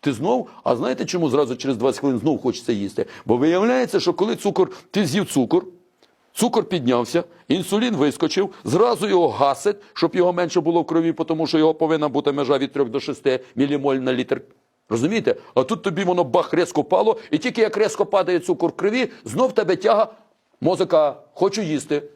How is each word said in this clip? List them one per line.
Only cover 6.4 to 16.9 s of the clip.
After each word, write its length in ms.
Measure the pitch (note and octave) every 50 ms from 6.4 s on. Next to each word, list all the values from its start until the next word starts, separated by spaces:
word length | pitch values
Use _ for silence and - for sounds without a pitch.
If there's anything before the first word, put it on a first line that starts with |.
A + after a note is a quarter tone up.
| A3+ B3 A#3+ A3+ F3+
піднявся, 600 | - F#3 E3 B2 B2 B2+ A#2+ A#2 - - E3+ E3 - - - _
інсулін 480 | - D3 F#3 E3+ - G3 G#3+ B3 B3 G#3+
вискочив, 580 | C3+ D3 C#3+ - - D#3+ D#3 - F#3 G3+ - - - -
зразу 440 | G2 A#2+ F3+ A3+ A#3+ A3+ D3 G3
його 220 | G3+ F#3+ F3 E3+ C3+
гасить, 480 | G#2 - C#3+ C#3 C3 - - G#3 G#3 - - - -
щоб 220 | - E3+ E3 -
його 180 | F#3 F3 F3+ F3
менше 280 | F3 F3+ F3+ - F3+
було 200 | D3 E3 E3 E3+
в 40 | D#3+
крові, 280 | - D#3+ E3 E3 E3 D#3
тому 340 | - D#3+ D#3+ E3 D#3+ D#3+
що 100 | - -
його 160 | D#3 D#3 D#3+ D#3
повинна 360 | D#3 E3 D#3 D#3+ D3+ D3+ C#3+
бути 220 | B2+ D3 D3 D3
межа 260 | C#3 C#3 C#3 A#2+ C#3+
від 140 | C3 C#3 C3
трьох 180 | - C#3+ C3+ A#2
до 100 | A#2+ C#3
шести 400 | - D3+ C#3 - - C#3 C3 B2+ - - -
мілімоль 400 | A#2 C#3 C#3 D3 C#3+ C3+ C#3+ C3+
на 180 | C3 B2+ B2+ B2+
літр. 280 | B2 B2 - C3 B2 - - _ _ _ _ _ _ _ -
Розумієте? 460 | G#2+ A#2 B2+ F3 A3+ A3 D3 B2+ - - - - -
А 80 | C3 C3
тут 180 | - A3 E3+
тобі 220 | - G3 D#3+ F#3 G3
воно 200 | F3+ F3+ F3+ E3+
бах, 300 | B2+ - F3+ - - -
різко 300 | E3 E3+ - - - C#3+
пало, 340 | -